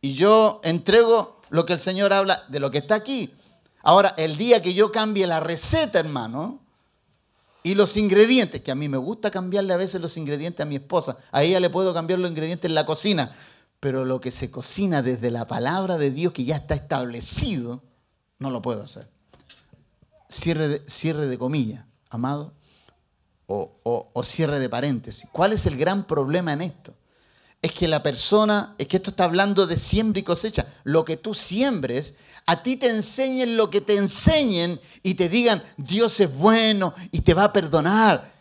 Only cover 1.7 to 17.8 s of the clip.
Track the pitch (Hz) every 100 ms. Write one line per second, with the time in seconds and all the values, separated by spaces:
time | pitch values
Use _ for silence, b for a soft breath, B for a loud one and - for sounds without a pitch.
1.7 | 175 - 190 202 196 196 185 - 139 139
2.7 | 139 143 214 214 269 180 _ b b b
3.7 | b - 175 196 - 160 151 233 233 175
4.7 | 180 208 220 214 208 185 165 156 165 -
5.7 | 320 302 185 160 143 113 123 180 277 _
6.7 | _ _ _ _ _ _ _ _ _ 170
7.7 | 196 196 208 208 196 226 254 196 - -
8.7 | 131 147 135 135 220 208 190 180 196 196
9.7 | 180 190 190 165 - 151 147 160 170 151
10.7 | 143 139 175 156 123 b 139 156 185 180
11.7 | 170 190 170 165 180 180 160 160 175 175
12.7 | 160 156 151 214 185 120 B B B B
13.7 | _ 139 131 131 131 127 - 123 - 120
14.7 | - 196 156 131 123 120 117 117 117 123
15.7 | 175 190 170 143 135 175 - 127 151 -
16.7 | 147 - 143 127 120 113 - - 175 117
17.7 | 123